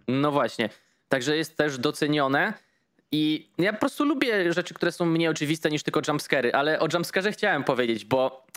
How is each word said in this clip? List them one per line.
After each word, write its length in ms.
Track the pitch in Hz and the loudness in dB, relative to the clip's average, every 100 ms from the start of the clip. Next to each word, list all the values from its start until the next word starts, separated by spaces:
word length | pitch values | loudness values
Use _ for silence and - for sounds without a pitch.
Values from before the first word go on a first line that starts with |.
| - | -4
No 240 | 131 147 | 0 0
właśnie. 360 | 143 120 - 107 - _ _ _ | 0 0 -2 -4 -6 _ _ _
Także 280 | 135 123 151 | -2 0 -2
jest 200 | 156 - | -2 -2
też 220 | 151 135 | -2 0
docenione. 760 | 143 147 151 151 139 139 190 - _ _ _ _ _ | -2 0 0 2 2 2 0 -2 _ _ _ _ _
I 380 | 151 151 156 - - | -2 0 -2 -4 -2
ja 140 | 180 | -2
po 60 | 214 | 0
prostu 260 | 269 - | -2 0
lubię 480 | 294 302 277 208 170 | 0 0 0 2 2
rzeczy, 220 | 170 175 | 0 -4
które 180 | - 175 | -2 -2
są 140 | - 170 | 0 2
mniej 220 | 165 165 | 2 2
oczywiste 420 | 160 147 160 165 | 0 -2 0 -2
niż 120 | 151 | -2
tylko 180 | - 160 143 | -2 -2 0
jumpscary, 440 | 147 - 143 120 | -2 0 0 2
ale 280 | 131 147 156 | 2 2 2
o 80 | 160 | 0
jumpscarze 380 | 170 170 190 196 | 0 -2 -2 -2
chciałem 320 | 202 208 160 | 0 0 2
powiedzieć, 400 | 127 127 123 113 | 2 2 0 -2
bo 420 | - 131 131 - - | 0 0 0 -4 -16